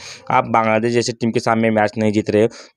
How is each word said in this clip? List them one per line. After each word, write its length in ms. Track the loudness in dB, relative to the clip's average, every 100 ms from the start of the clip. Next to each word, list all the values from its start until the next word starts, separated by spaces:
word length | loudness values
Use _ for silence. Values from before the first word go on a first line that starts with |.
| -20 -20 -2
आप 160 | -2 2
बांग्लादेश 460 | 0 2 0 0
जैसे 200 | -2 -2
टीम 180 | -4 -2
के 100 | -2
सामने 300 | 0 0 2
मैच 220 | 2 0 0
नहीं 140 | 0
जीत 180 | 0 0
रहे 120 | 0
हो, 60 | 0 -4 -20